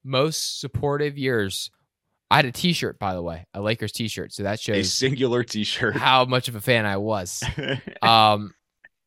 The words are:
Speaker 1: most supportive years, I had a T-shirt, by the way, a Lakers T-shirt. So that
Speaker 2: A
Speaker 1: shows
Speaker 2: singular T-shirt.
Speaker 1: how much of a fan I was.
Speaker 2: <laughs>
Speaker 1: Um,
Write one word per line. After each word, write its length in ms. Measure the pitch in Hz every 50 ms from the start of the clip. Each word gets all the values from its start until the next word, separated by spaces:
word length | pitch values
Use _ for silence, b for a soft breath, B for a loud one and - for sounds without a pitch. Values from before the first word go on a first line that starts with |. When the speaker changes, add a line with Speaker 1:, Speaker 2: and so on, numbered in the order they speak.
| -
Speaker 1:
most 560 | 131 131 131 139 160 156 - - - - -
supportive 580 | - 131 - - - 143 143 143 147 147 143 143
years, 540 | 131 131 127 113 101 95 - - - - _ _ _ _ _ _ _ _ _ _ _ -
I 60 | 104
had 100 | 147 147
a 60 | 127
T-shirt, 480 | 117 - - 180 165 - 135 104 - -
by 140 | 104 98 92
the 80 | 90
way, 240 | 85 85 82 87 92 - -
a 80 | 101
Lakers 320 | 101 107 117 - 110 101 -
T-shirt. 400 | - 117 107 - 98 - - -
So 100 | - 101
that 120 | 98 107
Speaker 2:
A 20 | 107
Speaker 1:
shows 340 | - - 107 98 95 92
Speaker 2:
singular 540 | - - 131 131 139 120 131 123 120 120 113
T-shirt. 500 | - - 107 104 - - - - 107 104
Speaker 1:
how 300 | - 127 143 131 131 127
much 240 | 127 127 127 - -
of 60 | 120
a 60 | 107
fan 240 | - - 123 113 107
I 120 | 104 98 98
was. 440 | 101 110 107 101 90 87 - - - - -
Speaker 2:
<laughs> 460 | - 139 131 135 - - - - -
Speaker 1:
Um, 520 | - 113 113 113 110 107 107 104 104 98 - _ _ _ _ _ - - _ _ _